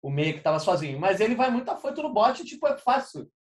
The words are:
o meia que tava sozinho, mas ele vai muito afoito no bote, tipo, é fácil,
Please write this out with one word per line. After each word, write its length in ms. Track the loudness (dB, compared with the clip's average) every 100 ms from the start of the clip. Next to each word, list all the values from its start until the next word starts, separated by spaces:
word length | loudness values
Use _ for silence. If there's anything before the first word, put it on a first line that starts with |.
o 80 | -6
meia 260 | -2 0
que 60 | 0
tava 200 | 0 0
sozinho, 400 | 2 0 -2 -2
mas 180 | 0 2
ele 160 | 2
vai 160 | 2 2
muito 180 | 0 -2
afoito 320 | -6 -6 -4
no 120 | -2
bote, 300 | 4 4 2
tipo, 240 | -8 -2 -2
é 100 | 0
fácil, 500 | 2 0 0 -10 -16 _